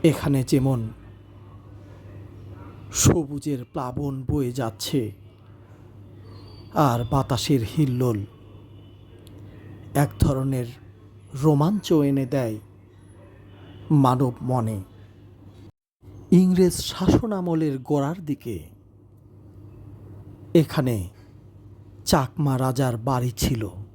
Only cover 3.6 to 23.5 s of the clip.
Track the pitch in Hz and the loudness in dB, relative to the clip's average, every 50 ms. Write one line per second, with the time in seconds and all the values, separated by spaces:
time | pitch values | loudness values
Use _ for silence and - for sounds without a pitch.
3.6 | 123 - - 139 131 123 123 135 147 143 135 135 131 120 143 147 135 123 120 139 | -6 -10 -8 -8 -8 -6 -6 -6 -6 -4 -6 -6 -4 -2 0 0 0 -2 -2 -2
4.6 | 123 113 107 - - - - 139 113 107 101 - - - - - - - - - | -4 -4 -4 -6 -6 -2 -2 -2 -2 -2 -8 -12 -20 -20 -20 -20 -20 -20 -20 -20
5.6 | - - - - - - - - - - - - - - - - - - - - | -20 -20 -20 -20 -20 -20 -20 -20 -20 -20 -20 -20 -20 -20 -20 -20 -20 -20 -20 -20
6.6 | - - - - 151 131 120 117 120 117 147 139 127 - 131 110 - - 147 127 | -20 -6 0 2 2 2 2 0 -2 0 0 -2 0 0 -2 -4 0 0 0 0
7.6 | 110 98 - 160 151 131 123 123 127 123 113 104 101 - - - - - - - | 0 -2 0 0 0 2 2 0 0 0 0 -2 -4 -8 -14 -20 -20 -20 -20 -20
8.6 | - - - - - - - - - - - - - - - - - - - - | -20 -20 -20 -20 -20 -20 -20 -20 -20 -20 -20 -20 -20 -20 -20 -20 -20 -20 -20 -20
9.6 | - - - - - - - 143 147 - - - - - 135 131 131 135 135 127 | -20 -20 -20 -20 -18 -2 0 2 2 2 2 2 2 4 4 2 0 0 -2 -2
10.6 | 120 117 123 - - - - - - - - - - - - 131 139 156 147 139 | -4 -6 -10 -16 -20 -20 -20 -20 -20 -20 -20 -20 -20 -14 -8 2 4 4 6 6
11.6 | 151 175 214 196 - - 185 151 147 139 139 139 135 123 143 135 127 113 107 104 | 4 4 2 0 0 2 4 4 4 4 2 0 0 0 0 0 0 -2 -4 -6
12.6 | - - - - - - - - - - - - - - - - - - - - | -12 -18 -20 -20 -20 -20 -20 -20 -20 -20 -20 -20 -20 -20 -20 -20 -20 -20 -20 -20
13.6 | - - - - - - 156 143 135 127 127 127 139 123 120 - - 123 127 127 | -20 -20 -20 -20 -2 2 4 6 6 6 4 4 0 -2 -2 -4 -4 -2 0 0
14.6 | 113 110 110 101 95 - - - - - - - - - - - - - - - | 0 -2 -4 -6 -10 -14 -20 -20 -20 -20 -20 -20 -20 -20 -20 -20 -20 -20 -20 -20
15.6 | - - _ _ _ _ _ _ _ - - - - - - 175 185 185 185 180 | -20 -20 _ _ _ _ _ _ _ -20 -20 -20 0 4 6 6 6 6 6 4
16.6 | 185 175 175 - - - - - 190 - - - - 226 208 190 180 170 165 160 | 4 4 2 -2 -6 -8 -6 0 2 4 4 4 2 0 -2 -2 0 0 0 2
17.6 | 160 151 135 131 123 - 151 143 139 143 170 202 165 147 139 - - 123 104 85 | 2 0 -2 -4 -2 0 0 2 2 0 -4 -6 -6 -6 -6 -6 -6 -8 -8 -8
18.6 | 78 78 - - - - - - - - - - - - - - - - - - | -10 -14 -20 -20 -20 -20 -20 -20 -20 -20 -20 -20 -20 -20 -20 -20 -20 -20 -20 -20
19.6 | - - - - - - - - - - - - - - - - - - - 165 | -20 -20 -20 -20 -20 -20 -20 -20 -20 -20 -18 -18 -18 -20 -20 -20 -20 2 2 2
20.6 | 147 - - 156 131 127 117 101 90 - - - - - - - - - - - | 2 2 -2 -2 0 0 -2 -2 -4 -8 -12 -20 -20 -20 -20 -20 -20 -20 -20 -20
21.6 | - - - - - - - - - - - 156 131 127 - - 147 139 135 123 | -20 -20 -20 -20 -20 -20 -20 -12 -2 2 2 2 2 0 -2 -2 0 0 2 2
22.6 | 131 131 127 135 139 127 117 110 113 139 135 123 123 127 - - - - | 0 0 0 0 0 0 -2 -2 -2 -2 0 0 0 -2 -2 -2 -2 -2